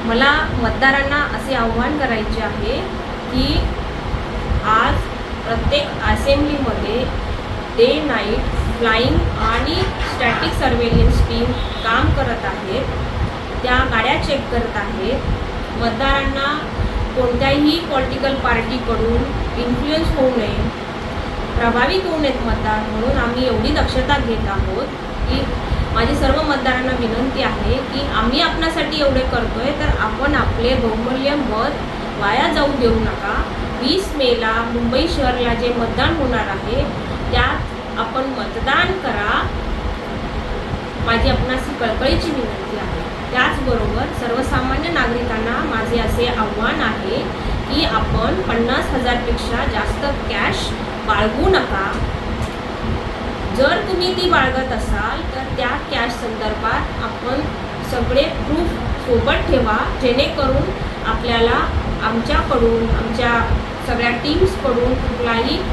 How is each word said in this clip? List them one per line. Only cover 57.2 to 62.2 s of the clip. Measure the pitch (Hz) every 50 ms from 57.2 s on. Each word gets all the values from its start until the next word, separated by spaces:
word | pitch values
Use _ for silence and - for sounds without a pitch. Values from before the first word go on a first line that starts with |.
| - 240 254 285 302 - - - - - - - - -
सगळे | - 254 - - - 269
प्रूफ | 294 320 320 - - - 294 330 339 339 339 - - - - - - 262
सोबत | 240 233 233 254 311 330 - -
ठेवा, | - 262 233 220 214 233 262 - - -
जेणेकरून | 262 254 240 254 294 - - - 277 262 262 277 - - - - - - - - -
आपल्याला | 220 226 226 240 240 233 233 233 233 233 - - - - - - - - - 196
आमच्याकडून, | 214 226 233